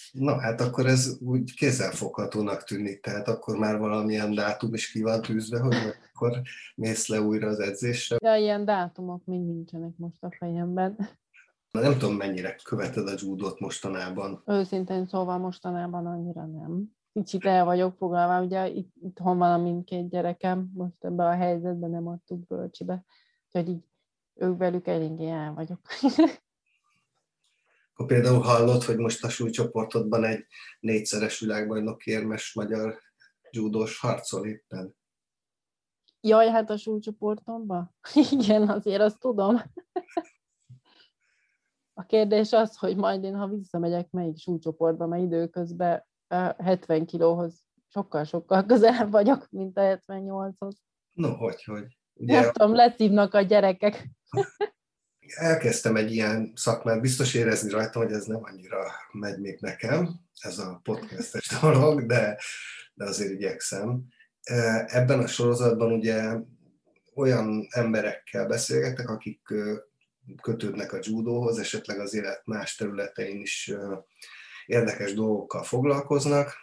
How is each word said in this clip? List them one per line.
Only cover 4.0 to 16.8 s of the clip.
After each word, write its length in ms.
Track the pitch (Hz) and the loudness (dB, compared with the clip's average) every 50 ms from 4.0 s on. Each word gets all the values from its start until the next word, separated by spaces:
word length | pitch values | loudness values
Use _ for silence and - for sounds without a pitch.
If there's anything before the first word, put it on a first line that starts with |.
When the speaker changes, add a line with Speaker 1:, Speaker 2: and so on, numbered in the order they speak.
| 107 107 107 107 104 107 104 | 0 0 0 0 0 0 0
Speaker 1:
dátum 400 | 104 104 104 104 - - 110 113 | 0 0 -2 -2 -2 -4 -4 -4
is 180 | 107 - - | -4 -6 -6
ki 100 | - 113 | -4 -2
van 200 | 110 113 113 113 | 0 0 0 0
tűzve, 380 | 110 - 113 110 110 110 120 120 | 0 -2 -2 -4 -2 -2 -2 0
hogy 160 | 127 127 113 120 110 107 - - _ _ _ | 0 2 2 2 0 -2 -6 -10 _ _ _
akkor 280 | - 120 120 123 123 123 - - - - - - | -2 -2 0 0 -2 -6 -8 -12 -16 -18 -16 -8
mész 320 | - 107 113 110 - - - | -4 -4 -2 -2 -2 -2 -2
le 140 | 110 107 | 0 0
újra 260 | 107 107 107 107 107 107 | 2 2 0 0 0 -2
az 120 | 107 104 | -2 -2
edzésre? 580 | 98 101 98 - 120 120 120 120 - - 120 117 | -2 -4 -4 -4 -4 -2 -2 -4 -2 -2 -2 0
Speaker 2:
Ja, 140 | - 226 220 | 2 4 4
ilyen 300 | 214 214 208 208 202 208 | 4 4 2 0 0 0
dátumok 600 | 202 208 190 175 175 - - 185 180 180 180 - | 0 0 0 -2 -4 -6 -10 -10 -10 -10 -10 -8
még 160 | - 180 180 | -6 -6 -4
nincsenek 560 | 180 170 170 165 165 - - 165 165 170 170 - | -4 -4 -6 -6 -8 -10 -12 -10 -10 -10 -10 -10
most 260 | 170 170 - _ - | -12 -12 -12 _ -14
a 120 | 175 - - | -14 -12 -10
fejemben. 720 | 180 175 170 170 170 175 180 185 185 190 208 - 196 - - _ _ _ _ _ _ _ _ _ _ _ | -8 -6 -4 -4 -2 -2 -2 -2 -2 -2 -2 -6 -8 -10 -10 _ _ _ _ _ _ _ _ _ _ _
Speaker 1:
Na, 100 | - 110 | -4 0
nem 160 | 120 143 135 127 | 2 2 2 2
tudom, 180 | 110 98 104 | 0 -2 -2
mennyire 400 | 101 98 98 95 92 90 - - - - | -2 -2 -4 -4 -4 -6 -8 -8 -10 -8
követed 440 | - 117 101 101 - - 110 101 98 | -6 -6 -4 -4 -4 -4 -4 -4 -4
a 60 | 98 95 | -6 -6
judót 420 | 101 95 95 92 101 95 92 - | -6 -8 -6 -6 -6 -6 -6 -8
mostanában. 840 | 101 90 - - - 98 92 92 92 90 92 98 98 98 101 - _ | -8 -10 -8 -8 -8 -8 -6 -6 -6 -8 -8 -8 -8 -8 -10 -10 _
Speaker 2:
Őszintén 600 | - 208 196 190 185 196 190 185 185 190 185 185 180 | -2 0 0 0 0 -2 -4 -4 -4 -4 -4 -4 -4
szóval 300 | - 190 185 180 180 180 | -4 -4 -2 -2 -4 -4
mostanában 680 | 185 185 180 - - 185 180 175 175 175 175 175 170 | -4 -6 -8 -8 -8 -8 -6 -6 -6 -6 -6 -6 -6
annyira 400 | 170 175 170 170 175 165 170 160 | -6 -6 -8 -8 -8 -10 -10 -12
nem. 380 | 160 156 156 156 156 170 185 | -12 -12 -12 -10 -8 -6 -6